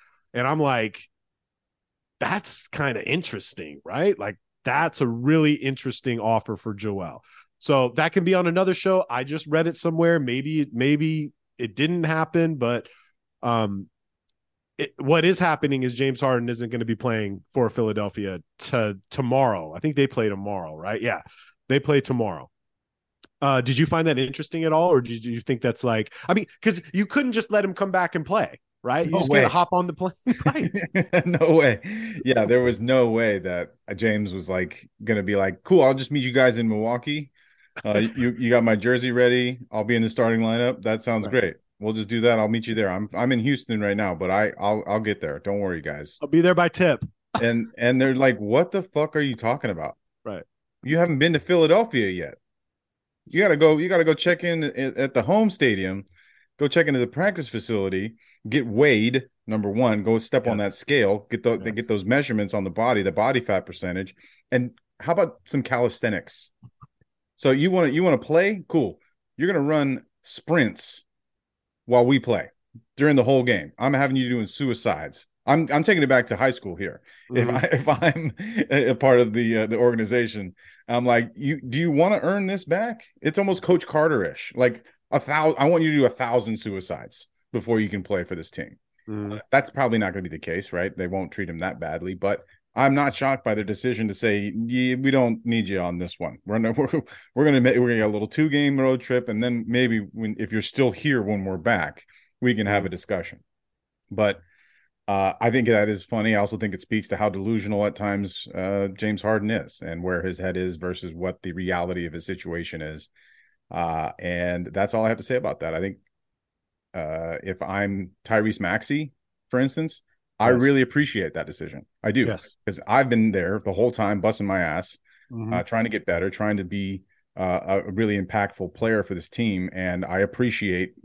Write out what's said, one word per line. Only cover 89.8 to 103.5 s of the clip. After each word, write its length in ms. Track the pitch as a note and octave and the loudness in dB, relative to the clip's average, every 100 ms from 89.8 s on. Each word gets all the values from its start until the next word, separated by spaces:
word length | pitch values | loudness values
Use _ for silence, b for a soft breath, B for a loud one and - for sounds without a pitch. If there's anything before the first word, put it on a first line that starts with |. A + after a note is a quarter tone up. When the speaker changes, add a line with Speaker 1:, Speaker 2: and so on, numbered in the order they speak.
| B2+ A2+ | 0 0
Speaker 2:
not 120 | G2 | 0
gonna 120 | F#2+ | -4
be 60 | F2 | -8
the 100 | D#2+ | -10
case, 340 | - F2 G2 | -6 -6 -6
right? 220 | F2 F#2 - | -4 -4 -6
They 100 | F2+ | -6
won't 240 | F#2+ F2+ | -6 -6
treat 180 | - F2 | -8 -10
him 100 | E2 | -6
that 200 | F2+ - | -8 -6
badly, 340 | E2 E2 F2+ | -8 -8 -8
but 300 | F#2 G2 G2+ b b _ A2+ | -4 -4 -4 b b _ 2
I'm 180 | C3+ | 4
not 220 | C#3 C#3+ - | 4 0 -2
shocked 280 | C3+ C3+ A2+ | -2 -2 -2
by 100 | G#2+ | -2
their 80 | |
decision 460 | G#2 G#2 B2+ G#2+ A2 | -2 -4 -4 -2 -4
to 40 | |
say, 380 | G2 A#2 G2+ G2+ | 0 0 0 -2
"Yeah, 420 | A2+ A#2 B2+ B2+ B2+ | -4 -2 0 0 0
we 160 | C3+ | 2
don't 340 | C3+ A#2+ A2+ A#2 | 4 2 0 0
need 240 | A2+ F#2+ | 0 0
you 100 | G2 | -2
on 180 | F2 F2 | -2 -4
this 220 | F2 - | -8 -8
one. 200 | D#2 - - | -10 -8 -4
We're 140 | A2 | -2
gonna, 140 | A2+ | 0
<laughs> 40 | A2+ | 0
we're, 240 | C3+ D#3+ B B B C3 | 0 -2 B B B 2
we're 100 | D3+ | 4
gonna 160 | C3+ | 6
make, 140 | B2+ B2 | 6 4
we're 120 | B2 | 4
gonna 120 | A#2 | 2
get 100 | G#2+ | 0
a 20 | |
little 160 | G#2 A2 | 0 -2
two-game 500 | - D#3 C#3+ C#3+ C#3 | 0 2 2 2 2
road 220 | C3 C3 | 2 0
trip, 300 | - B2+ A#2+ | 0 -2 0
and 120 | G#2+ | -2
then 220 | A#2+ A#2+ A2+ | -2 -2 0
maybe 320 | B2 B2+ A2+ | 2 2 0
when, 360 | G2+ A2 A2 G#2+ | -4 -6 -6 -4
if 120 | G#2+ | -4
you're 100 | A2 | -4
still 300 | - - B2+ | -2 0 0
here 300 | F#2 D3 C3 | 2 -2 0
when 240 | G2+ G#2 F#2+ | 0 -2 -4
we're 100 | F#2 | -4
back, 480 | F#2+ G2+ D2 - _ b b _ | 0 0 -2 -8 _ b b _
we 120 | B2 | 0
can 140 | A2 G2+ | 0 0
have 160 | G2+ | 0
a 40 | F2+ | -2
Speaker 1:
Mm-hmm. 40 | |
Speaker 2:
discussion." 520 | F2 - F#2+ E2+ - _ | -8 -6 -6 -6 -16 _